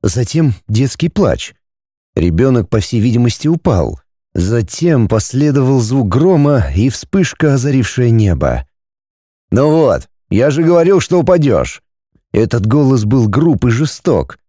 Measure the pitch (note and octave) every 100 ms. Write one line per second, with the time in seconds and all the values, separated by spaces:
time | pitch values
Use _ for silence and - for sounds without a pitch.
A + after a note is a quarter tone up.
0 | G#2 B2+ A#2 D#3+ D#3 G2+ - G#2+ C3 -
1 | E3+ - D3 C2 - _ _ _ _ _
2 | _ - E2+ E2 C3 B2 G2 A2 - A#2+
3 | A2+ A2+ B2 - D3+ E3+ - G2 B1 -
4 | _ _ _ - F2+ A#2 F#2+ - E3+ C#3+
5 | G#2+ A2 - B2+ D3 C#3 C3 C3+ A2 C3+
6 | G#2+ A2 F3 F3 C#3+ C#3 C#2+ D2 B2 -
7 | - G3 E3+ - D#3 C#3 C3 C3+ A2 -
8 | B2 A2+ G#2 D2+ C2+ A#1+ - _ _ _
9 | _ _ _ _ _ A#2 D3 D#3+ C#3+ D2+
10 | - _ _ F#2+ C#3 C#3+ E3 E3+ E3 G3
11 | - F3+ D3 F3 C#3+ F2+ B1+ - _ _
12 | _ _ _ G2+ A2 A#2 G#2 C#3 C#3 C3+
13 | G#2+ C3 A2 G2+ E3 C3+ B2+ A#2 D3+ -
14 | - G#2+ - -